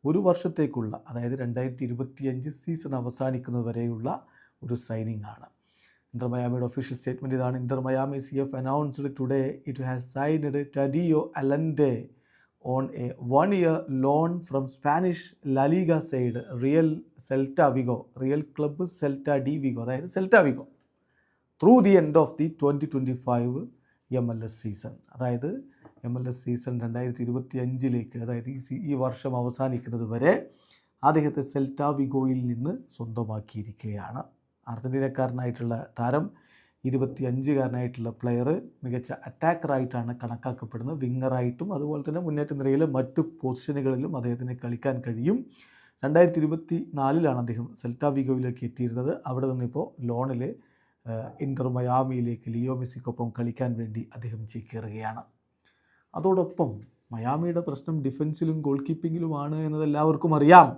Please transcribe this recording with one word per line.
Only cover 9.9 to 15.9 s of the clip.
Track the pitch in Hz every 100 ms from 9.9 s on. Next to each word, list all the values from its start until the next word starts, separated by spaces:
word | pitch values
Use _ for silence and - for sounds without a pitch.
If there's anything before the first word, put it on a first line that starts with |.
| 127 123
signed | 135 143 156 147 143
Tadio | 143 143 139 147 175 156 - -
Alende | 135 143 160 147 143 117 - _ _ _ _ _ -
on | 127 131 -
a | 123 - 123
one-year | 135 180 196 170 160 165 131 135
loan | 147 165 175
from | 170 139 135
Spanish | - 147 156 185 170 - _ 143
La | 131 139
Liga | 175 170